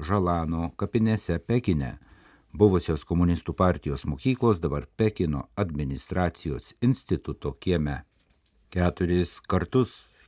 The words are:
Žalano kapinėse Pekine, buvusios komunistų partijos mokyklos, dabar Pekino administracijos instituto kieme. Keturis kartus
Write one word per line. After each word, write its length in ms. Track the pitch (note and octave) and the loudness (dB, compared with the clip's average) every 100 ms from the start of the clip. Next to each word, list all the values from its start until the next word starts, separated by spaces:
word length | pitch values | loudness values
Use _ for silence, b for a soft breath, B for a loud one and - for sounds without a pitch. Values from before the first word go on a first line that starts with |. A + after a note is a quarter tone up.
Žalano 720 | D2+ G2+ F2+ E2+ D#2+ E2 E2+ - | 0 2 2 0 -2 -2 -4 -6
kapinėse 600 | G2+ A#2 A2 G#2+ - E2 | -2 0 2 0 -2 -4
Pekine, 560 | - A#2+ G#2+ D#2 B1+ G#1+ b b b b b | 0 0 2 0 -2 -8 b b b b b
buvusios 500 | - G#2 F#2 E2 D#2 | 4 6 6 0 -4
komunistų 500 | - F2 F2 E2+ - | 0 2 4 2 -2
partijos 500 | D2+ F#2 D#2+ D2+ C#2 D2+ | 2 2 2 -4 -6 -6
mokyklos, 540 | C#2+ C3 B2+ A#2 F#2 | -4 -4 0 2 2
dabar 260 | D#2+ C#2+ - | -2 -4 -6
Pekino 640 | - A2 - E2+ C#2 - | -2 0 0 -2 -2 -6
administracijos 1200 | - G2 D2 C2+ C2+ - F#2 F2 - D#2 C2 - - | -4 -4 -4 -6 -6 -6 -2 -2 -2 -8 -8 -10 -2
instituto 720 | A#2+ B2+ - E2+ - - D2 | 0 0 -2 -4 -4 -8 -8
kieme. 500 | C2+ F#2 F2 D2 C2+ - _ _ _ _ _ _ | -6 -2 0 0 -4 -10 _ _ _ _ _ _
Keturis 680 | F2+ F2 - F2 F2+ E2+ - | 0 0 2 2 2 0 -6
kartus 680 | - F#2 E2+ B2+ A2+ - - b | -2 -2 2 0 0 -4 -20 b